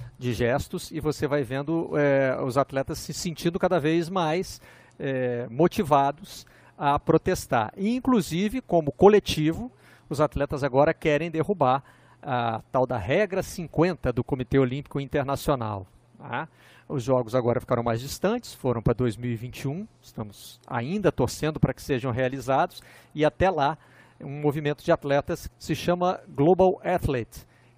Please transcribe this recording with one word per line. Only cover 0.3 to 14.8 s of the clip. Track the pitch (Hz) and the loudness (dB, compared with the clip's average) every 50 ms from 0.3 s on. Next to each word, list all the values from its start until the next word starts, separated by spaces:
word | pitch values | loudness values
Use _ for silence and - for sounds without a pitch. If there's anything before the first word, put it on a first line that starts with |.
| 113 | -2
gestos | - 123 117 127 - - - - 175 - - | 0 0 0 0 0 -2 -6 -8 -10 -10 -8
e | - 156 | -8 -4
você | - 151 143 - 165 | -4 -4 -2 -2 -2
vai | 131 143 147 131 | -2 -2 -2 -2
vendo, | 107 131 135 143 147 165 165 - - - 151 | -4 -6 -6 -4 -4 -4 -4 -4 -2 0 2
é, | 147 143 139 135 135 131 127 - 139 | 2 4 4 4 2 2 0 -2 -4
os | 131 113 | 0 0
atletas | 139 131 - 135 135 135 - 156 | 0 0 0 -2 -4 -4 -4 -6
se | - - - - | -8 -8 -10 -10
sentindo | - - 180 156 - - 170 165 156 | -8 -6 -8 -8 -2 -4 -2 -2 0
cada | - 180 185 165 | 0 0 0 2
vez | 135 156 165 170 165 160 | 2 2 2 0 0 -2
mais, | 190 190 165 156 156 185 185 - - - - - - - - - _ - | -2 -2 0 0 0 -2 -4 -6 -10 -16 -20 -20 -20 -20 -20 -20 _ -8
é, | - 139 131 127 127 123 120 120 123 117 | -6 -4 -2 -2 -2 -2 -2 -4 -6 -6
motivados | 117 131 165 180 - - 190 139 147 139 139 139 143 - - - - - - - - - _ - _ - | 0 2 2 2 4 0 2 4 4 4 4 2 0 -4 -12 -18 -18 -18 -20 -20 -20 -20 _ -20 _ -2
a | 156 143 147 147 | 0 0 0 2
protestar. | - - 160 160 - 185 185 - - - 135 117 107 - - | 2 4 4 4 4 2 -2 -2 -2 -2 0 0 0 -2 -4
E, | 202 190 220 240 | -4 -4 -2 -2
inclusive, | 262 - 262 254 214 - - 156 175 202 214 240 262 - | -2 0 2 2 2 2 0 -2 -2 -2 -2 -2 -6 -4
como | - 175 170 151 143 | 0 0 0 0 0
coletivo, | - - 180 208 214 196 - - - 156 151 156 165 185 233 247 - _ _ - - _ _ - | 2 6 8 8 8 8 4 2 -2 0 0 0 0 -2 -6 -10 -12 _ _ -20 -20 _ _ -8
os | 151 135 | -2 0
atletas | 151 143 - 139 143 - 156 139 139 | 0 0 0 -2 -2 -2 -2 -4 -2
agora | 135 120 139 147 160 156 | 2 4 4 4 4 2
querem | - - 160 147 147 165 175 | 2 2 2 2 2 0 -2
derrubar | 156 160 151 196 208 175 143 127 127 135 - - - _ _ _ - _ - | -2 -2 -2 -2 0 2 4 4 4 2 -2 -8 -18 _ _ _ -20 _ -6
a | 151 127 123 117 117 113 110 - _ | -4 -2 -2 0 -2 -4 -4 -8 _
tal | - 131 127 | 0 0 2
da | 123 131 | 2 0
regra | 113 87 110 143 190 214 180 190 190 147 | -2 -2 0 2 2 2 0 0 -4 -4
cinquenta | - - - 165 - - 147 165 185 165 - - 127 117 | -4 -8 -10 -10 -4 0 2 2 2 0 -2 -2 -2 -2
do | 127 120 | -2 -2
Comitê | - 143 127 123 - 139 | -2 -4 -4 -2 2 2
Olímpico | 135 135 123 127 143 | 4 4 2 0 -4